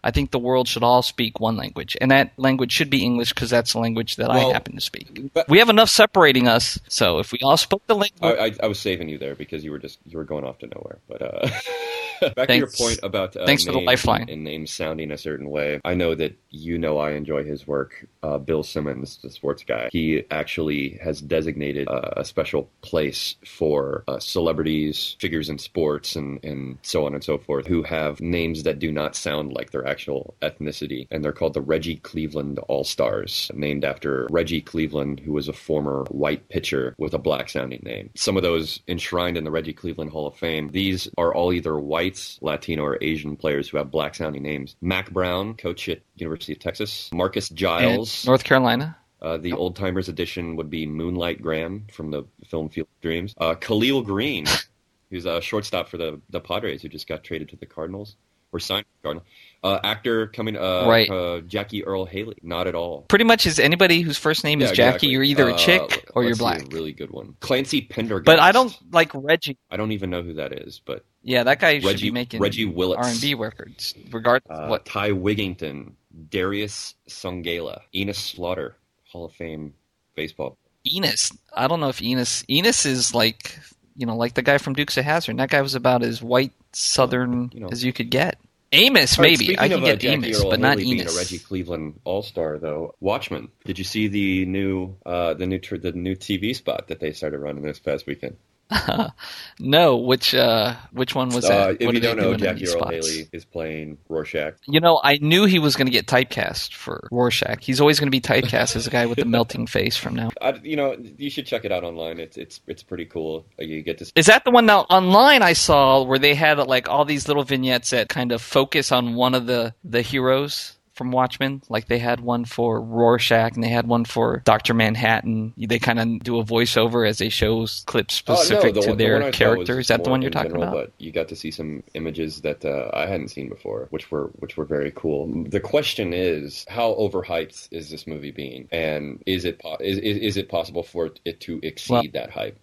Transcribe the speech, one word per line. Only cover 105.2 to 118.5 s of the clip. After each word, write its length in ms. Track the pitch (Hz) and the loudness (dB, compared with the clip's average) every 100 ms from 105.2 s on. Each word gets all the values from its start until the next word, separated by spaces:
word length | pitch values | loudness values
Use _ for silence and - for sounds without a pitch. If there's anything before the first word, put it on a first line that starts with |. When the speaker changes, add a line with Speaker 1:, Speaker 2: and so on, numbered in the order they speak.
Speaker 1:
knew 240 | 147 175 208 | 4 6 6
he 140 | 180 | 6
was 160 | 151 - | 4 4
gonna 140 | 131 | 2
get 160 | 120 - | 2 2
typecast 640 | 127 131 - 92 - - | 2 2 -2 -4 -4 -8
for 340 | - - - - | -10 -10 -10 -4
Rorschach. 500 | 123 123 - - - | 0 2 2 -2 -4
He's 180 | - 131 | -2 4
always 180 | 147 147 | 6 6
gonna 120 | 143 | 2
be 100 | 131 | 0
typecast 540 | - 117 113 113 123 113 | 2 2 2 0 0 -2
as 120 | 117 | -2
a 20 | |
guy 160 | 123 120 | 0 0
with 140 | 120 | 0
the 60 | 120 | 2
Speaker 2:
<laughs> 120 | 120 | 2
Speaker 1:
melting 300 | 117 - 117 | 2 -4 -2
face 300 | - - - | 0 0 -2
from 180 | - 120 | -4 -4
now. 140 | 113 - | -4 -2
Speaker 2:
I, 120 | 131 127 | -2 -2
you 120 | 147 151 | -6 -2
know, 200 | 139 - 120 71 | -2 -4 -12 -10
you 120 | 143 | -8
should 160 | 143 - | -8 -6
check 200 | 117 104 | -6 -2
it 60 | |
out 120 | 90 | -4
online. 360 | 87 82 82 82 | -4 -8 -8 -8
It's, 180 | 80 - | -12 -14
it's, 240 | - - - | -16 -18 -14
it's 140 | - | -16
pretty 220 | - 87 80 | -12 -12 -8
cool. 400 | 85 80 80 - - | -8 -6 -8 -12 -12
Uh, 40 | 80 | -10
you 160 | 78 | -8
get 160 | 76 82 | -6 -8
to 60 | - | 0
s- 60 | - | 4
Speaker 1:
Is 100 | 160 | 8
that 180 | 233 - | 8 8
the 60 | |
one 140 | 240 220 | 6 8
now 160 | 202 - | 6 6
online 540 | 185 180 196 277 277 | 4 8 8 10 8
I 100 | 185 | 6
saw 480 | 165 - 147 135 135 | 4 6 6 8 6
where 160 | 127 131 | 6 4
they 140 | 143 | 4
had, 240 | 147 156 147 131 | 6 4 4 4
like, 220 | 127 123 | 2 2
all 160 | 139 147 | 2 2
these 220 | 147 135 | 0 0
little 160 | 143 | 0
vignettes 480 | 131 135 131 123 - | 2 0 2 0 2
that 180 | 123 107 | 0 0
kind 220 | - 123 | -2 -2
of 100 | 117 | -2
focus 500 | - | 2